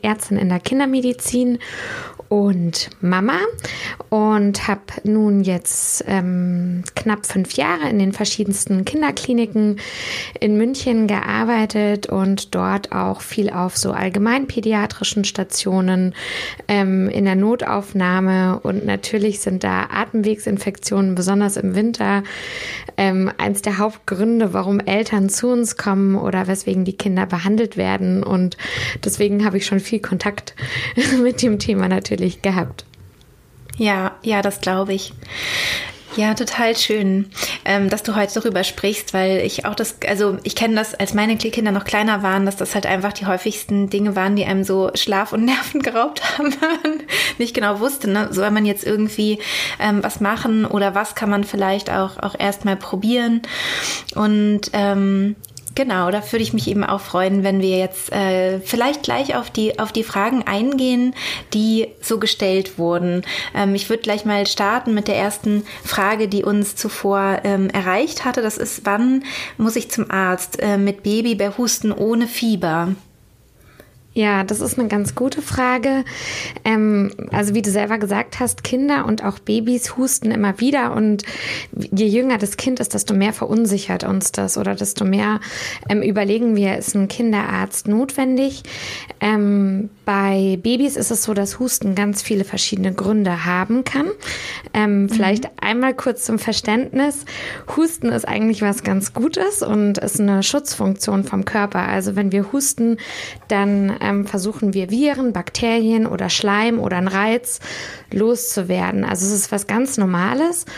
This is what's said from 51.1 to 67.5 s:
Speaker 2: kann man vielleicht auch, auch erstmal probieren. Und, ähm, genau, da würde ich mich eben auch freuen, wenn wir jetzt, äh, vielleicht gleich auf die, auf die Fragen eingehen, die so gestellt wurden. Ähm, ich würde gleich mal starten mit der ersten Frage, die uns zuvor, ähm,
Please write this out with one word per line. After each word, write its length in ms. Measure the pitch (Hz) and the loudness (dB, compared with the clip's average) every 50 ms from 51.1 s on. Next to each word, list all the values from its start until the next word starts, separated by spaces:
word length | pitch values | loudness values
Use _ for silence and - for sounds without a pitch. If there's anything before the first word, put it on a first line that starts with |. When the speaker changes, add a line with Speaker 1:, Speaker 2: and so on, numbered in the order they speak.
| - | -4
Speaker 2:
kann 140 | - 220 208 | -4 0 0
man 140 | 202 202 202 | 2 0 0
vielleicht 460 | - - 202 196 190 196 202 196 - | -2 -2 0 0 0 0 -2 -2 -2
auch, 260 | - 190 190 190 - - | -2 -2 -2 -2 -4 -6
auch 200 | - 196 - - | -6 -6 -4 -2
erstmal 380 | 196 202 196 - - 196 190 | -2 -2 -2 0 -2 -2 -2
probieren. 640 | 196 - - - 190 208 220 247 247 233 233 233 233 233 - - - - - - - - - - - - - - | -2 -4 -6 -4 -2 0 2 2 2 2 2 2 0 0 -4 -8 -6 -6 -4 -4 -4 -4 -4 -6 -6 -8 -8 -2
Und, 560 | - 208 214 214 208 208 208 208 202 - - | 0 2 4 4 4 4 4 2 0 0 -2
ähm, 640 | - 208 202 202 196 196 196 196 196 196 196 208 208 - - - - - - - - | -2 0 2 2 2 2 2 2 2 2 2 0 -2 -4 -10 -18 -18 -14 -14 -6 -2
genau, 320 | - 269 254 190 185 175 180 | -2 -2 0 0 0 0 0
da 140 | 196 208 208 - | 0 -2 -2 -2
würde 100 | 233 226 | -2 -2
ich 120 | 220 - 233 | 0 0 -2
mich 160 | 214 - - | -2 -2 0
eben 160 | 196 202 - | 0 0 0
auch 160 | - - 196 | 0 -2 -4
freuen, 420 | - - - 180 185 190 196 196 196 | -4 -2 0 0 2 2 2 2 2
wenn 180 | 196 190 196 | 2 2 2
wir 160 | 190 190 185 | 2 2 2
jetzt, 320 | 185 185 185 - - - - - | 2 0 0 -4 -8 -8 -4 -2
äh, 480 | 202 196 190 185 185 185 185 190 190 | -2 0 2 2 2 2 0 0 -2
vielleicht 420 | 190 - - 233 233 277 294 294 - | -4 -4 0 0 2 0 0 -2 -2
gleich 320 | - 240 247 269 269 - | -2 -2 -2 -2 -2 -2
auf 140 | 247 233 - | -4 -4 -4
die, 260 | - 220 214 214 - | -2 0 0 0 0
auf 140 | - 220 208 | -2 -4 -4
die 140 | - 226 220 | -2 -4 -4
Fragen 380 | - - 196 202 233 262 240 - | -2 -2 -2 0 2 0 0 0
eingehen, 640 | - 196 202 233 269 285 262 254 254 247 247 247 254 254 - - - - - - - - | 0 0 0 0 0 0 0 2 2 2 2 2 0 0 -4 -8 -8 -8 -10 -8 -4 0
die 360 | 214 214 220 220 226 220 - - - | 0 2 4 4 2 0 -2 -6 -10
so 180 | - - 226 | -4 -2 -2
gestellt 600 | 196 214 208 - - 208 190 190 190 190 190 - - | 0 0 -2 0 0 2 2 2 2 0 -2 -4 -2
wurden. 440 | 170 170 175 175 175 175 175 180 185 - - - - - - | 0 0 2 2 2 0 0 0 -2 -4 -8 -8 -8 -6 -2
Ähm, 220 | - 196 196 196 | 0 2 2 2
ich 140 | 202 - - | 0 0 -2
würde 120 | 226 226 - | -2 -2 0
gleich 200 | 214 208 208 214 | -2 -2 0 0
mal 240 | 214 208 202 202 | 0 2 2 2
starten 460 | - - - 202 202 226 254 254 233 220 | 0 0 0 0 0 0 0 0 0 0
mit 160 | 208 208 220 | 0 2 0
der 80 | 196 | 0
ersten 460 | - 196 208 208 - - 214 208 208 208 - - - - | 0 0 -2 -2 -2 0 0 0 0 0 -4 -12 -12 -8
Frage, 460 | - - - 190 202 220 214 220 196 | -4 -2 0 2 2 2 0 0 0
die 160 | 202 202 - | 0 0 2
uns 320 | 208 202 208 202 202 - | 2 2 2 2 0 -2
zuvor, 640 | - - 214 - - - 196 202 196 196 196 190 - - | -6 -6 -6 -6 -2 0 0 2 2 2 2 0 0 0
ähm, 260 | 202 | 0